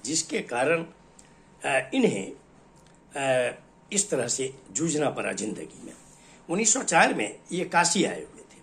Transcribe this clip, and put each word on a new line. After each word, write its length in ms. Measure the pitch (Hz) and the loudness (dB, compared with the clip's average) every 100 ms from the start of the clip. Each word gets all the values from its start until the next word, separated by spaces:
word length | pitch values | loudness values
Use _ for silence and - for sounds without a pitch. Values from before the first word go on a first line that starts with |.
जिसके 360 | - - - 240 | -2 -4 -2 -6
कारण, 460 | 170 120 139 165 165 - - - - - - - | -4 0 2 2 -2 -14 -20 -20 -20 -20 -20 -8
अ, 260 | 139 135 127 | 0 0 0
इन्हें, 380 | 262 226 98 - - - - - - - - - 143 | 4 4 2 -6 -12 -20 -20 -20 -20 -20 -20 -10 -2
अ, 440 | 135 127 123 - - - - | 2 2 2 -4 -18 -20 -4
इस 180 | 202 - | -4 0
तरह 180 | 139 120 | -2 -2
से 260 | - 131 - - | -2 -4 -8 -10
जूझना 400 | 98 165 151 139 | -4 -2 0 -2
पड़ा 220 | 113 101 | -2 -6
जिंदगी 500 | 98 104 110 - - | -4 -6 -8 -12 -16
में। 100 | - - - - - - - | -18 -18 -20 -20 -20 -20 -4
उन्नीस 220 | 175 226 | 0 2
सौ 100 | 262 | 2
चार 320 | 220 170 185 | 4 4 4
में 260 | 131 107 - - | 4 -4 -6 -8
ये 120 | 175 | -6
काशी 400 | 170 170 170 202 | 0 2 4 2
आए 200 | 120 90 | 0 -2
हुए 180 | - - | -12 -18
थे। 140 | - - | -20 -20